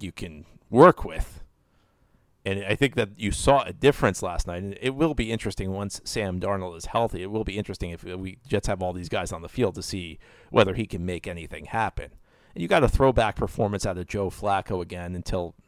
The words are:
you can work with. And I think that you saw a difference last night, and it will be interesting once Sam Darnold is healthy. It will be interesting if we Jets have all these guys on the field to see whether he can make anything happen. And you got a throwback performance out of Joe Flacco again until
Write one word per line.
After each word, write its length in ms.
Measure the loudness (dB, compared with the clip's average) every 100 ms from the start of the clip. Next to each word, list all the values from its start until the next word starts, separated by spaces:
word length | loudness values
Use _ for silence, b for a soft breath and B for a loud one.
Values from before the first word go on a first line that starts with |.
you 100 | -12
can 320 | -10 -12 -14 -20 -20 _
work 360 | 10 10 10 0
with. 360 | -6 -8 -10 -20 _ _ _ _ _ _ _ _ _
And 220 | -6 -4 -2
I 100 | 0
think 200 | 2 2
that 160 | -2 -2
you 160 | -4
saw 320 | 2 6 4
a 80 | 4
difference 500 | 4 4 6 2 0
last 240 | -2 -4 -4
night, 160 | -6
and 160 | -8 -6
it 120 | -4
will 200 | 0 0
be 180 | 0 -2
interesting 400 | -4 -4 -4 -4
once 300 | -4 -6 -8
Sam 380 | -6 -4 -2 -2
Darnold 340 | -2 -4 -6 -10
is 120 | -4
healthy. 340 | 0 0 -2
It 100 | -6
will 140 | -4 -4
be 120 | -4
interesting 340 | -6 -8 -8
if 120 | -8
we 360 | -10 -10 -10 -12 -4
Jets 220 | -2 0
have 160 | -2
all 80 | -2
these 160 | -4 -4
guys 240 | -4 -4
on 100 | -8
the 60 | -8
field 280 | 0 0 0
to 60 |
see 380 | -8 -8 -8 -12 B B B
whether 240 | 4 4
he 120 | 2 -6
can 200 | -6 -6
make 220 | -6 -8
anything 360 | -10 -12 -14
happen. 480 | -8 -4 -4 -6 -12 -16 b b b -10
And 60 |
you 60 | 0
got 160 | 4
a 60 | 4
throwback 480 | 6 4 4 2 0
performance 480 | -4 0 -2 0 -2
out 120 | -4
of 100 | -4
Joe 220 | -4 -4
Flacco 520 | -2 -2 -2 -2 -6
again 340 | -6 -8 -8 -6
until 400 | -4 -4 -4 -10